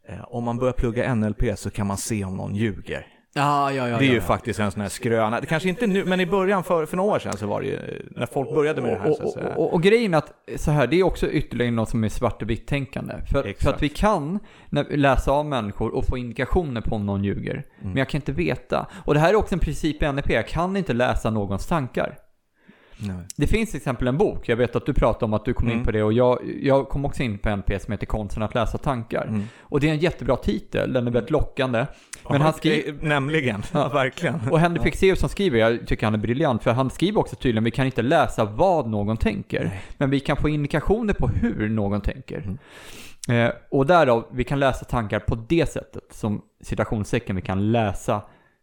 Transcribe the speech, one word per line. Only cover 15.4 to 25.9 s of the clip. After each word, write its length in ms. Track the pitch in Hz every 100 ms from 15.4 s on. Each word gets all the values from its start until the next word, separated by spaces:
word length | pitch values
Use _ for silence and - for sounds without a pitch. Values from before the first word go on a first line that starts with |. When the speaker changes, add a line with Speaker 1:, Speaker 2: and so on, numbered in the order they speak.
| 151
Speaker 2:
människor 480 | 131 104 - 113
och 120 | - -
få 120 | 131
indikationer 600 | 123 110 127 185 160 117
på 140 | -
om 120 | 110 101
någon 180 | 101
ljuger. 280 | 101 101 -
Speaker 1:
Mm. 100 | - - - 98
Speaker 2:
Men 80 | 104
jag 120 | 131
kan 100 | 151
inte 140 | 139
veta. 540 | 143 156 - - - - -
Och 100 | -
det 60 | 147
här 100 | 165
är 60 | 214
också 180 | -
en 40 | 185
princip 420 | - 143 156 143
i 20 |
N 140 | 156 135
L 60 | 160
P. 80 |
Jag 140 | 135 110
kan 280 | 156 180 196
inte 160 | 180
läsa 380 | 117 123 110 117
någons 360 | 110 101 98 -
tankar. 520 | 170 127 - - - - _ _ _ _ _ _ -
Speaker 1:
Nej. 140 | 101 90 87 -
Speaker 2:
Det 100 | 143
finns 240 | 214 214
till 60 | 151
exempel 320 | 147 120 123
en 100 | 143
bok, 300 | 196 - -
jag 80 | 117
vet 200 | 117 123
att 100 | -
du 80 |
pratar 320 | 131 127 - 113
om 80 |
att 100 | 107
du 100 | -
kom 120 | 117 117
Speaker 1:
Mm. 120 | 117
Speaker 2:
in 60 |
på 60 | 120